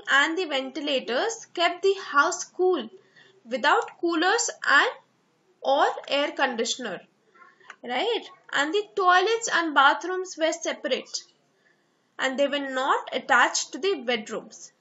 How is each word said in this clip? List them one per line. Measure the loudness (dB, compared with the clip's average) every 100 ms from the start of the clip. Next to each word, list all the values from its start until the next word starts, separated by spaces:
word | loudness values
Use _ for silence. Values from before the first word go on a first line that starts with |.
| 0
and | 2 2 0
the | -2
ventilators | -4 -6 -6 -4 -4 -2 -2 -2 -4 -10 -2
kept | -2 0
the | 0 0 0
house | 2 2 0
cool | -6 0 2 2 -2 -12 _ _ -20 _
without | -8 -2 2 2 0 -4
coolers | -2 0 2 2 0 -4 2
and | 4 4 -2 _ _ _ _ _ _
or | 0 2 2 0 -4
air | -2 -2
conditioner, | 0 -2 0 -4 -4 -8 -10 -14 _ _ _ -20 _ -20 -18
right? | -8 -4 -2 -4 -6 -18 -6
And | -2 0
the | -2 -2 0
toilets | 4 4 4 0 0
and | -2 2 6
bathrooms | 6 4 -2 -6 -6 -2
were | -2
separate, | -2 -6 -6 -4 -4 -6 -12 -12 _ _ _ _ _ _ _ _ -6
and | -4 0
they | 0
were | 0 -4
not | -2 0 0 -2
attached | -6 2 4 4 0 -6
to | -4
the | -2 -2 -2
bedrooms. | -4 -4 -12 -12 -18 -20 _